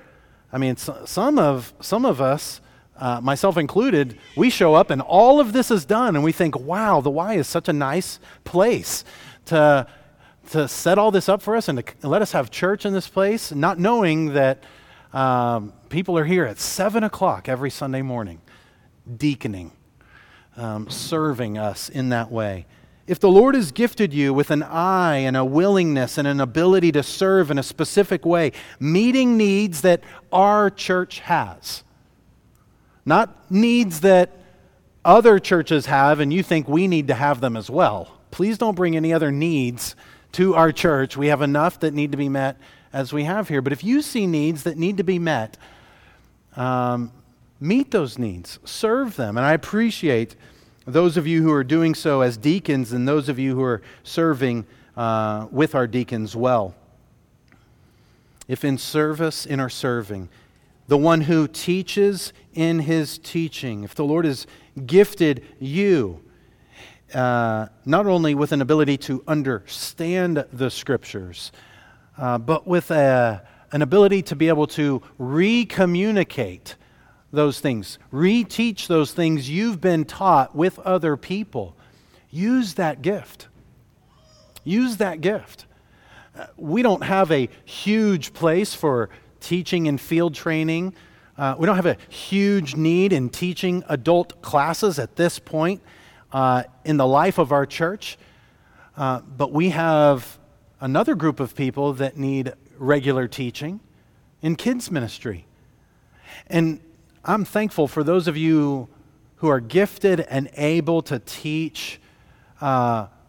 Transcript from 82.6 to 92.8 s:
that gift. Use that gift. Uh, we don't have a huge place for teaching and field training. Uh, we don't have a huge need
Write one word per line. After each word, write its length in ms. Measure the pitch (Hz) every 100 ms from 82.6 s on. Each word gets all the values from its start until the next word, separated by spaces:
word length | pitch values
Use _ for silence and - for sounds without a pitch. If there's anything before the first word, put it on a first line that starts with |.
| 208
that 280 | 165 165 139
gift. 460 | 160 196 - - - _ _ _ _ _ _ _ _ _ _ -
Use 320 | 147 214 254 208
that 240 | 196 160
gift. 460 | 170 214 - - - _ _ _ _ - -
Uh, 120 | - - -
we 240 | 156 208
don't 240 | 247 180
have 260 | 139 190 170
a 200 | 147 120 - -
huge 640 | - 196 220 214 180 -
place 420 | - 165 170 208
for 360 | - 151 123 107 - _ _
teaching 480 | - 175 165 180 160
and 120 | 139
field 340 | - 165 170
training. 600 | 143 170 160 160 165 185 - - _ _ -
Uh, 180 | 139 135
we 80 | 175
don't 100 | 190
have 80 |
a 140 | 175 117 -
huge 640 | - - 196 202 202 143
need 360 | 139